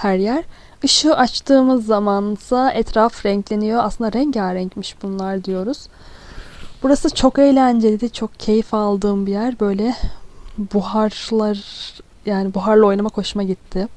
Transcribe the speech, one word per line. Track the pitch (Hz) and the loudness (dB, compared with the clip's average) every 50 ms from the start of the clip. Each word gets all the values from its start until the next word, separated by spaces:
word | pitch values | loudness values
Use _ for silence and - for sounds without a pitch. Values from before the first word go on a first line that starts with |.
| - | -2
her | 202 190 | 0 0
yer. | 185 196 208 247 320 339 - - - - - - - - | 0 0 0 -2 -4 -4 -8 -14 -20 -20 -20 -12 -4 -2
Işığı | 277 - - - 302 302 | 0 0 2 4 2 4
açtığımız | - 254 233 - - - - 277 262 262 262 262 247 220 | 4 2 0 0 -6 2 4 4 6 6 4 2 2 2
zamansa | 214 220 202 208 208 202 202 202 208 208 - - - 254 247 262 269 | 0 0 2 2 2 0 0 0 -2 -4 -6 -4 -2 0 2 2 0
etraf | - 226 220 - - 226 220 233 - - - | 0 0 -2 0 2 2 2 2 0 -2 -2
renkleniyor. | 208 202 202 196 - 220 208 214 214 226 240 214 | -2 -2 -2 -2 -4 -4 -2 -2 0 0 0 0
Aslında | 208 202 - 233 214 196 | -2 -2 -2 -4 -2 0
rengarenkmiş | 233 285 302 262 220 196 185 180 185 185 185 - 208 190 - - - | 0 0 0 0 -2 -2 -2 -2 -4 -6 -6 -8 -10 -12 -12 -12 -10
bunlar | - 196 190 196 190 190 196 196 190 | -10 -8 -6 -6 -4 -4 -4 -4 -4
diyoruz. | 190 190 185 185 220 294 - - - - - - - - - - - - - - - - - - - - - - | -4 -6 -4 -4 -4 -6 -8 -10 -20 -20 -20 -20 -20 -20 -20 -20 -18 -18 -18 -18 -18 -18 -16 -16 -16 -12 -4 2
Burası | 269 285 - - 311 | 2 2 2 2 -2
çok | - - - 262 - 269 | 0 2 2 2 4 6
eğlenceliydi. | 277 277 269 269 262 247 240 233 220 220 214 208 247 226 | 6 6 6 6 4 4 4 4 4 2 2 2 -2 -6
Çok | - - 220 214 - - | -6 -6 -8 -8 -8 -6
keyif | - 214 214 220 220 - - | -2 2 2 2 2 0 -2
aldığım | 214 214 208 202 196 202 208 202 196 196 | -2 0 0 0 0 0 0 0 0 -2
bir | 190 | -2
yer. | 196 202 226 254 240 - | -2 -2 -2 -4 -2 -2
Böyle | 214 202 196 196 214 247 240 - - - - - - - - - - - - | -2 -2 0 0 -2 -2 -2 -2 -4 -4 -4 -8 -14 -18 -18 -18 -18 -14 -10
buharlar, | - 208 196 - 208 185 196 202 220 214 214 - - - - 226 220 214 208 208 202 202 - - - - - - - - - - - - | -10 -8 -2 -2 -2 -2 0 -2 0 0 0 -2 -6 -6 -2 0 0 0 0 -2 -4 -8 -14 -16 -16 -16 -16 -16 -20 -20 -20 -20 -10 -6
yani | 208 202 190 190 196 190 | -4 -2 -2 -2 -2 -4
buharla | 196 180 214 214 214 220 | -2 0 4 6 6 6
oynamak | 202 196 202 208 214 - | 6 4 2 -2 -2 -4
hoşuma | - 190 - - 208 202 | -6 -6 -4 -4 -4 -4
gitti. | 190 185 - - - - 185 196 240 - | -4 -4 -6 -8 -8 -6 -6 -6 -6 -8